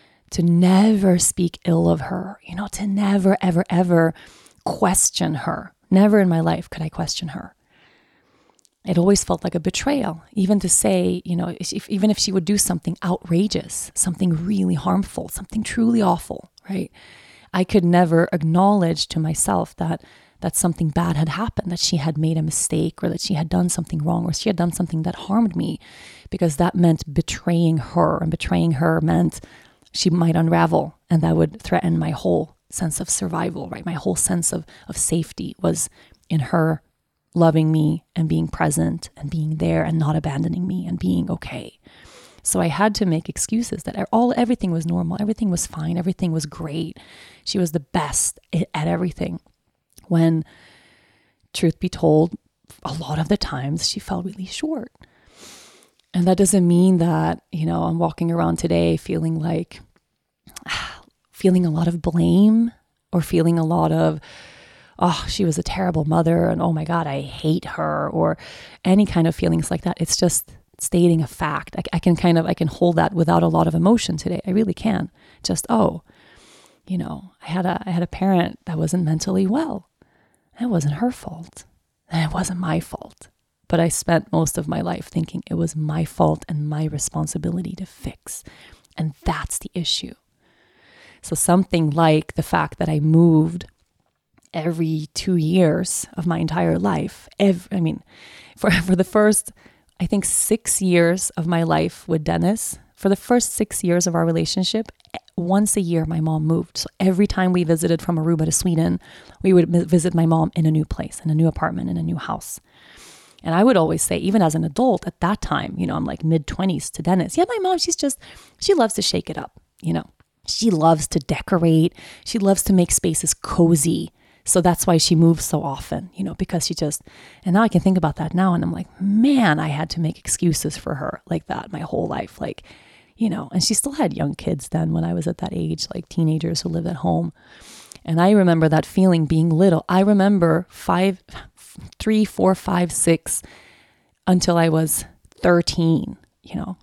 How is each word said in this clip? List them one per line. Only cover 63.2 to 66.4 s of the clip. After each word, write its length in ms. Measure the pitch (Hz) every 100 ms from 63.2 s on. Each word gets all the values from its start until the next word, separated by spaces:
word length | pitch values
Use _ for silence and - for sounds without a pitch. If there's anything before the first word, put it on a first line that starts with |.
feeling 380 | 156 170 165 170
a 60 | 160
lot 260 | 170 160
of, 280 | 160 160 156 - - - - - - _ -
"Oh, 260 | 180 - -
she 180 | - 175
was 120 | 156
a 60 |
terrible 420 | - - 185 156 151
mother," 440 | 170 165 165